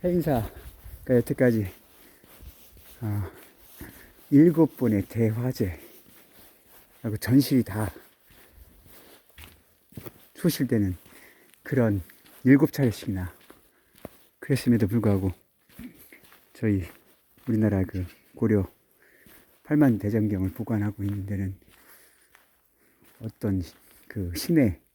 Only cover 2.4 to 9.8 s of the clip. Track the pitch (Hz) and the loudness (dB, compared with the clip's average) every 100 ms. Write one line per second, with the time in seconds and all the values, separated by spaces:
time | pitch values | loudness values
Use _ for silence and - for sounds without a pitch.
2.4 | - - - - - - 113 104 92 - | -20 -20 -20 -20 -20 -10 -6 -6 -8 -12
3.4 | - _ - - - - - - - 143 | -20 _ -20 -20 -20 -20 -20 -20 2 6
4.4 | 165 160 156 - 123 104 95 113 113 110 | 6 6 2 2 0 0 -2 0 0 0
5.4 | 123 - 98 82 - - _ - - - | -4 -2 -4 -6 -16 -20 _ -20 -20 -20
6.4 | - _ _ - _ _ 117 107 - 131 | -20 _ _ -20 _ _ -8 -6 2 2
7.4 | 135 135 110 101 107 - - _ _ - | 4 0 0 -4 -6 -8 -20 _ _ -20
8.4 | - - - - - - - - _ - | -20 -20 -20 -20 -20 -20 -20 -20 _ -20
9.4 | - - _ _ | -20 -20 _ _